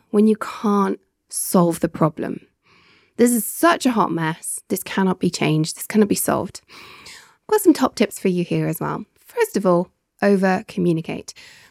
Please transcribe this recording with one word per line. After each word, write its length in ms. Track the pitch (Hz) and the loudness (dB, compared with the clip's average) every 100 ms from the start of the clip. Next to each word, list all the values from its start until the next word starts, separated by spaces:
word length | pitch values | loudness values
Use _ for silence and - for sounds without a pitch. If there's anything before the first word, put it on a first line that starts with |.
| _ | _
when 180 | 208 220 | 4 4
you 80 | 214 | 2
can't 640 | - - 208 202 196 196 _ _ _ - | -4 -4 0 2 0 -4 _ _ _ -10
solve 440 | - 190 170 165 | 0 2 2 0
the 80 | 160 | -4
problem. 520 | - 156 - - - _ _ _ _ _ _ _ - | 0 -2 -2 -10 -10 _ _ _ _ _ _ _ 2
This 140 | 240 | 2
is 160 | 240 - | 2 -4
such 400 | - 330 330 262 | 0 0 2 0
a 60 | |
hot 180 | 220 - | 0 0
mess. 500 | 165 160 165 - - - | 0 -4 -4 -8 -12 -8
This 140 | 190 | -8
cannot 380 | - - 190 185 | -4 -2 0 0
be 100 | 180 | -2
changed. 460 | - 151 156 160 - | -2 0 0 -2 -6
This 100 | - | -2
cannot 220 | 214 202 | 2 2
be 60 | |
solved. 460 | 185 - 135 190 - _ | 0 -2 -2 -4 -12 _
I've 800 | - - - - - - _ - | -20 -20 -20 -20 -20 -20 _ -2
got 80 | 427 | 2
some 120 | 359 | 4
top 220 | 277 262 | 4 2
tips 240 | - - - | 0 -4 -2
for 100 | 196 | -2
you 160 | 180 | -2
here 220 | 170 160 156 | -2 -2 -2
as 140 | 160 | -4
well. 240 | 151 156 - _ | -6 -8 -10 _
First 380 | _ 480 440 202 | _ -4 -2 0
of 80 | |
all, 260 | 196 175 180 _ _ - | 2 2 0 _ _ -2
over 420 | 202 196 190 185 - | 0 2 2 -2 -4
communicate. 680 | - 175 160 165 151 - - - - - | -2 0 -2 -4 -10 -12 -20 -20 -20 -20